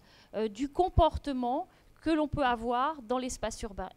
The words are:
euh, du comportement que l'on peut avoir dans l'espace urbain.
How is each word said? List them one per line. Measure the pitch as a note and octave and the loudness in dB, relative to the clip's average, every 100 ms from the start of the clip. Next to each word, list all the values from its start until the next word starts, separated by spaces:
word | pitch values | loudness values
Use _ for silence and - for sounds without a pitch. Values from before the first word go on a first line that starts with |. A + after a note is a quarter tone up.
| - - - - | -10 -20 -10 -4
euh, | A3 | -4
du | G#3 C#4 | -4 -2
comportement | - F4+ - D#4+ - - C4 B3 C4+ F#4 - - - | 0 2 6 4 4 -4 -2 -2 -2 -4 -12 -20 -8
que | D4+ | 0
l'on | D#4+ D4+ | 2 2
peut | - C4 | 2 0
avoir | A#3+ A#3 A#3+ C#4 D#4 | 0 0 0 0 -2
dans | A3 B3+ | -4 -4
l'espace | B3+ - G#3+ A3+ | -4 -6 -6 -6
urbain. | A3+ G3 F#3 | -10 -8 -10